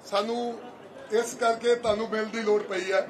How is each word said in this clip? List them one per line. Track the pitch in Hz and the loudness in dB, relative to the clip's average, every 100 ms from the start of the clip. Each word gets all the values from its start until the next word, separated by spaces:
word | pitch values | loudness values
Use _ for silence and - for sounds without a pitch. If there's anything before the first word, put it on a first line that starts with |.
| - | -2
ਸਾਨੂੰ | 202 214 240 240 233 - - - - - | -2 0 -2 -4 -6 -12 -16 -18 -18 -2
ਇਸ | 220 233 | 0 0
ਕਰਕੇ | - 240 226 240 240 | 0 2 2 4 2
ਤੁਹਾਨੂੰ | 233 214 220 | 4 0 0
ਮਿਲਣ | 220 214 | -2 -2
ਦੀ | 226 | -2
ਲੋੜ | 214 208 | 2 2
ਪਈ | - 190 185 | 2 -4 2
ਹੈ | 190 190 | 2 0